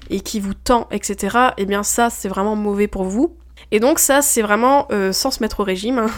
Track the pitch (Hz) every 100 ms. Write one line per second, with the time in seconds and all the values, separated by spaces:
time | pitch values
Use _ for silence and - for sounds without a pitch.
0 | - 196 - 214 196 196 - 233 - 208
1 | - 196 196 240 262 - 196 202 208 -
2 | 233 - 196 190 208 214 208 202 208 196
3 | 190 208 330 - - - - 214 247 320
4 | - 277 285 240 208 208 254 285 277 208
5 | 190 190 269 - 220 - 196 185 214 262
6 | 226